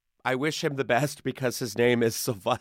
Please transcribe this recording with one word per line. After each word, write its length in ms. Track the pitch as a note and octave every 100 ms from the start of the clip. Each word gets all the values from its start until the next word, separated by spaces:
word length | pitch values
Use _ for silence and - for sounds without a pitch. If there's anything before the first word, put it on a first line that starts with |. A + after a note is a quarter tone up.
| _ _ B2
I 100 | C3
wish 300 | D3+ - D#3+
him 100 | C3+
the 80 |
best 400 | A#2 A#2+ D3 -
because 360 | C3+ - B2+ -
his 180 | B2 A#2
name 260 | A#2+ A#2+
is 100 | A2+
Sylv-, 460 | - - G#2 A2+ A#2+